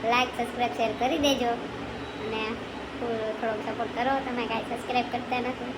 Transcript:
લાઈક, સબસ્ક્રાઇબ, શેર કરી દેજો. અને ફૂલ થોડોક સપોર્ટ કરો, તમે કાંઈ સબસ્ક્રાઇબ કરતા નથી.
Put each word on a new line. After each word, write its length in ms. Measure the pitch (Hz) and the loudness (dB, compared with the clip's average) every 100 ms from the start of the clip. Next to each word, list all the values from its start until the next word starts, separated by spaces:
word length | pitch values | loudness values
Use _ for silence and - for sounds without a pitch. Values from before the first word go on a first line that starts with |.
લાઈક, 260 | 220 240 254 - | 6 4 4 0
સબસ્ક્રાઇબ, 360 | 240 - 240 - | -2 0 0 2
શેર 140 | 226 214 | 2 2
કરી 180 | 247 320 | 2 4
દેજો. 340 | 285 262 240 240 285 - - - - - | 4 4 4 2 -2 -6 -6 -6 -8 -6
અને 240 | 220 220 220 233 - - - | -4 -2 -2 -4 -6 -8 -8
ફૂલ 260 | 285 240 226 220 | -4 -2 0 -2
થોડોક 260 | 220 233 214 | 0 0 0
સપોર્ટ 300 | 226 208 226 - | -2 -2 -2 0
કરો, 180 | 247 269 | 2 2
તમે 240 | 262 247 220 | 0 -2 0
કાંઈ 240 | 226 - | -2 -2
સબસ્ક્રાઇબ 380 | 233 - 247 247 | -4 0 0 2
કરતા 280 | 247 240 247 | -2 -2 0
નથી. 340 | 247 254 247 | 0 -2 -4